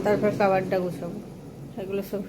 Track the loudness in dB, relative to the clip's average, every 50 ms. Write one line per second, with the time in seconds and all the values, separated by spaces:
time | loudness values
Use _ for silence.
0 | 4 4 4 4 4 2 4 4 4 6 6 4 4 2 0 2 2 0 -2 -4
1 | -6 -8 -8 -8 -10 -12 -14 -14 -14 -16 -14 -14 -14 -12 -10 -8 -6 -4 -4 -4
2 | -4 -2 -4 -6 -6